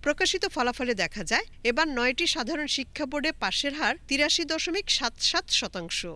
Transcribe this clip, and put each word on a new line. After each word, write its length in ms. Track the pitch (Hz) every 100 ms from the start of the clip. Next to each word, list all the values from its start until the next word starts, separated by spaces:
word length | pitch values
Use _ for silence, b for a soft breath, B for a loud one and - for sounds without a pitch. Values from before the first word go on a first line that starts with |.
প্রকাশিত 440 | 285 294 381 359 392
ফলাফলে 480 | 302 247 240 254
দেখা 300 | 208 170 -
যায়, 200 | 165 247 440 -
এবার 240 | 233 240 320
নয়টি 380 | 254 247 254 -
সাধারণ 400 | 320 233 302 294
শিক্ষা 400 | - 262 - 285
বোর্ডে 260 | 285 294
পাশের 420 | 311 196 - 285
হার 200 | 285 233 277 -
তিরাশি 360 | 269 294 320
দশমিক 460 | 302 320 - 359 -
সাত 240 | - 240 -
সাত 300 | - 339 -
শতাংশ। 560 | - 202 190 170 - -